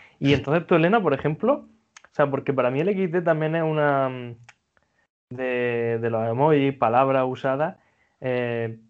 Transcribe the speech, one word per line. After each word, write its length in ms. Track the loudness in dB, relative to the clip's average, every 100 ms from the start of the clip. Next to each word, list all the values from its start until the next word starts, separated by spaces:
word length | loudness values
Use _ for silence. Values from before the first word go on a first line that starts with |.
| -20 _
Y 140 | 2
entonces 320 | 2 2 -2 2
tú, 100 | 2
Elena, 260 | 4 2
por 120 | 2
ejemplo, 540 | 0 -2 -2 0 -2 -4 _ _ -20
o 120 | -8 -2
sea, 140 | 0
porque 220 | 0 -2
para 180 | 0 0
mí 80 | 0
el 100 | -2
X 220 | -2 -2
D 100 | -2
también 340 | 0 0 -2 -2
es 80 |
una, 460 | -2 0 0 0 -2
mm, 260 | -4 -12 -14 -20 _ _ _ _ _ _ _ _
de, 720 | -8 -4 -2 -2 -2 -2 -2
de 80 | -2
los 180 | -2 -2
emojis, 460 | 2 4 4 2 0
palabras 480 | 2 4 2 2 0
usadas, 500 | -2 -4 -2 -4 -6 _ _ _ _
eh, 580 | -6 -4 -4 -4 -6 -10